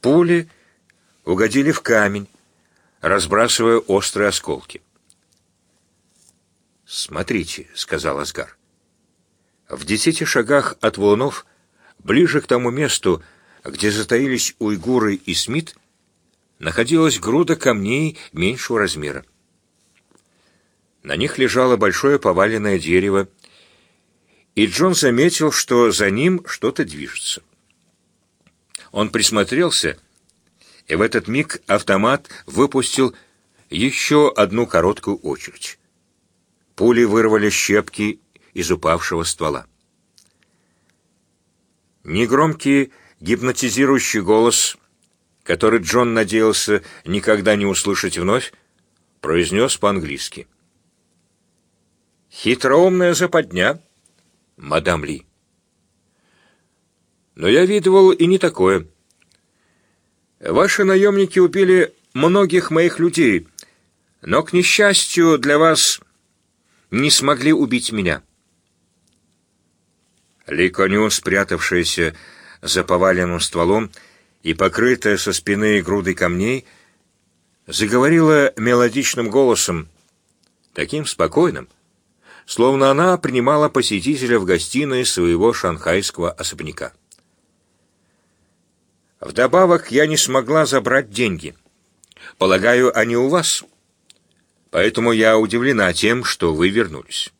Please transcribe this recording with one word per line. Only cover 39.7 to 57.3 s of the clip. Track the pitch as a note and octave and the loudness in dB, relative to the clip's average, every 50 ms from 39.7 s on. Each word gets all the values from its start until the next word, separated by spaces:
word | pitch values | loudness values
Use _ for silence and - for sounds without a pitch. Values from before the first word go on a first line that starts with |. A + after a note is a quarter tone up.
| _ _ _ _ _ _ _ _ _ _ _ _ _ _ _ _ _ _ _ _ _ _ _ _ _ _ _ _ _ _ _ _ _ _ _ _ _ _ _ _ _ _ _ _ _ _ _ | _ _ _ _ _ _ _ _ _ _ _ _ _ _ _ _ _ _ _ _ _ _ _ _ _ _ _ _ _ _ _ _ _ _ _ _ _ _ _ _ _ _ _ _ _ _ _
Негромкий | - D#2+ G2 A#2+ A2 B2 C3+ D#3 D#3+ D3+ - - C#3+ C#3 C#3 C3+ - _ _ _ _ _ _ | -6 -2 -2 0 0 2 0 0 0 -2 -4 0 2 2 2 0 -2 _ _ _ _ _ _
гипнотизирующий | D#2+ E2 A#2 G#2 A#2+ B2+ A#2+ - - B2 G2+ A#2+ C#3 C3+ C#3 B2+ - - - A2 | -4 -4 -2 -2 -2 -4 -4 -2 -4 -4 0 0 2 2 2 0 0 -2 -4 -4
голос, | F#2+ F2 G#2+ A2 A2+ A#2+ G#2+ - - - - _ _ _ _ _ _ _ _ _ _ _ _ _ _ | 0 2 2 4 4 4 2 2 0 -2 -4 _ _ _ _ _ _ _ _ _ _ _ _ _ _
который | - F2+ E2 - A2 A2+ A#2 | -4 -4 0 2 2 2 2
Джон | F2 D#2+ G#2 A#2+ B2 A#2+ A2+ | 0 0 0 0 0 2 0
надеялся | A2+ A2 F#2 G2+ A2 A2+ A2 G#2 - - - G#2 G2 - - - - _ | 0 0 0 0 2 2 2 2 0 0 0 -2 -2 -2 -8 -20 -20 _
никогда | D#2+ F#2 G#2 - - A2 G#2 F#2 G#2+ G#2 | -6 -6 -4 0 0 0 2 2 0 0
не | G#2 G2+ | 2 0
услышать | G2+ F#2+ - - G2+ G2 - - F#2 E2 | -2 -2 -2 -2 -2 -2 -2 -4 -4 -4
вновь, | F2 F2 F#2+ G#2+ C3 - - _ _ _ _ _ _ _ _ _ _ _ _ _ _ | -4 -2 -2 -2 -2 -4 -8 _ _ _ _ _ _ _ _ _ _ _ _ _ _
произнес | - D2+ D#2+ F2 F2 D#2+ F2+ G2+ A#2+ C3+ - | -4 -2 0 0 0 0 0 0 0 0 0
по-английски: | - - G2+ G2+ F#2+ D#2+ D2+ C#2+ C2+ - - - - - _ _ _ _ _ _ _ _ _ _ _ _ _ _ _ _ _ _ _ _ _ _ _ _ _ _ _ _ _ _ _ _ _ _ _ _ _ | 0 0 0 0 -2 -6 -8 -10 -10 -10 -12 -14 -16 -20 _ _ _ _ _ _ _ _ _ _ _ _ _ _ _ _ _ _ _ _ _ _ _ _ _ _ _ _ _ _ _ _ _ _ _ _ _
"Хитроумная | - - - G#2+ B2 B2 - C3 C3+ D#3 F3+ F#3+ F#3 F#3 F3+ F3 F3 | -20 -8 -2 -2 -2 0 0 2 2 4 4 4 2 2 0 0 0
западня, | C#3+ F3+ F3 F3 E3 C#3 F#2 E2+ F2+ F#2 A2+ D3+ E3 _ _ _ _ _ _ _ _ _ _ _ _ _ _ _ | 0 -2 0 0 -2 -2 -2 -2 0 0 0 0 -2 _ _ _ _ _ _ _ _ _ _ _ _ _ _ _
мадам | _ - C#2+ D2+ E2 E2 F#2 F2 D#2+ D2 | _ -8 -2 -2 0 2 0 -2 -2 -2
Ли. | C#2+ D2+ - - _ _ _ _ _ _ _ _ _ _ _ _ _ _ _ _ _ _ _ _ _ _ _ _ _ _ _ _ _ _ _ _ _ _ _ _ _ _ _ _ _ | -6 -10 -10 -12 _ _ _ _ _ _ _ _ _ _ _ _ _ _ _ _ _ _ _ _ _ _ _ _ _ _ _ _ _ _ _ _ _ _ _ _ _ _ _ _ _